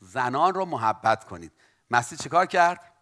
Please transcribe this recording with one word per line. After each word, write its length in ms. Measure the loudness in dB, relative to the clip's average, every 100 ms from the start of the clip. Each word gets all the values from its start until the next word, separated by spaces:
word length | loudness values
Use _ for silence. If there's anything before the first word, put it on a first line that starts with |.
زنان 540 | -10 -4 -2 2 2
رو 100 | 0
محبت 600 | -4 -2 -2 0 0 0
کنید." 280 | -2 -16 -16 _ _ _ -4
مسیح 280 | -2 -2 -6
چه 100 | -2
کار 180 | 0 2
کرد؟ 340 | 4 2 0 -10 _